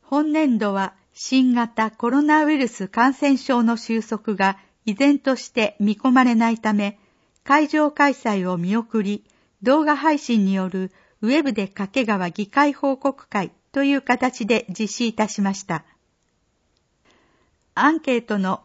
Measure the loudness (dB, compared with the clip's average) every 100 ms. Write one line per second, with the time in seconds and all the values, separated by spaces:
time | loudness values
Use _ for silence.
0 | _ -2 0 0 2 0 0 -2 -6 _
1 | _ -16 -2 2 2 2 -2 -2 -4 -2
2 | 0 2 4 2 2 0 -2 -4 -6 2
3 | 2 2 0 0 2 0 2 -2 -4 -6
4 | -4 -8 -6 0 0 -2 _ _ -8 2
5 | 2 2 0 -4 -4 -2 -2 0 -2 0
6 | 2 4 4 2 0 0 -2 0 -2 -6
7 | _ _ _ _ 2 2 2 2 0 2
8 | 0 2 -2 -2 -2 -2 -2 -2 -2 -4
9 | -2 -6 _ _ _ _ 0 2 2 0
10 | 0 0 0 0 2 0 -4 -6 -8 _
11 | _ _ 0 0 0 -4 -6 -8 -6 -2
12 | -2 -2 -2 -6 -2 2 0 0 -4 -2
13 | -4 -6 _ -6 -6 _ _ -2 0 0
14 | 0 -2 -2 -4 -2 -2 -2 -6 -6 -2
15 | -4 -2 -4 -2 -4 -4 -8 -10 _ _
16 | _ _ _ _ _ _ _ _ _ _
17 | _ _ _ _ _ _ _ 0 2 0
18 | -2 -4 -2 -4 -2 -4